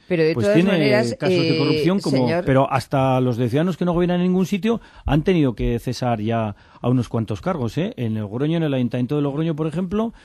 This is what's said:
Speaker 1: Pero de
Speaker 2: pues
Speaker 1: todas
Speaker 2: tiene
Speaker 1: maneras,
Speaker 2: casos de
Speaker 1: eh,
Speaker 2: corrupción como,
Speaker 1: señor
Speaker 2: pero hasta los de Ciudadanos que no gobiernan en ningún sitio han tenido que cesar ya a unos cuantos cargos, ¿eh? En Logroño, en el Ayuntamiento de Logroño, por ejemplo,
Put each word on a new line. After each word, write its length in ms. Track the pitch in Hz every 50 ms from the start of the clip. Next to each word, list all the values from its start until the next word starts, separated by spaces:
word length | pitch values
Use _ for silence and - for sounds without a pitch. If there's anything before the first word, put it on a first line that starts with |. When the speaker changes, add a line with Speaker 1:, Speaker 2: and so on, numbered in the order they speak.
| _
Speaker 1:
Pero 180 | - 185 160 160
de 100 | 156 165
Speaker 2:
pues 100 | 123 104
Speaker 1:
todas 100 | 101 104
Speaker 2:
tiene 160 | 160 180 196
Speaker 1:
maneras, 440 | 196 165 147 139 127 - - 117 - -
Speaker 2:
casos 160 | - 190 185 175
de 160 | 165 165 160
Speaker 1:
eh, 20 | 160
Speaker 2:
corrupción 420 | - 151 156 156 147 165 190 196
como, 160 | - 160 135 131
Speaker 1:
señor 260 | 127 120 165 175 175
Speaker 2:
pero 260 | - 131 135 139 131
hasta 480 | 139 127 - - - 135 131 131 131 127
los 160 | 127 127 117 110
de 100 | 127 117
Ciudadanos 300 | 120 147 165 190 160 -
que 80 | 175
no 80 | 175 165
gobiernan 260 | 175 180 175 180 175
en 60 | 180
ningún 180 | 185 180 185 185
sitio 380 | - 202 185 160 139 120 104 - - - - -
han 160 | - 135 156
tenido 320 | 147 196 185 165 147 131 104
que 240 | - 123 120 117 117
cesar 420 | - 131 117 - 131 123 117 107
ya 340 | 104 113 117 113 110 104 98 - - - - -
a 60 | - 123
unos 180 | 127 127 117 -
cuantos 320 | - 113 107 - 117 -
cargos, 380 | - 180 190 151 120 113 - 147
¿eh? 160 | 180 220 -
En 180 | - 123 110 110
Logroño, 420 | 110 107 98 104 123 147 151 165 170
en 60 | 160
el 100 | 147 135
Ayuntamiento 420 | 131 123 117 - 123 123 120 147
de 60 | 147
Logroño, 320 | 143 143 135 147 160 165 160
por 120 | 147 160 160
ejemplo, 440 | 143 175 190 170 196 214 226 233 - -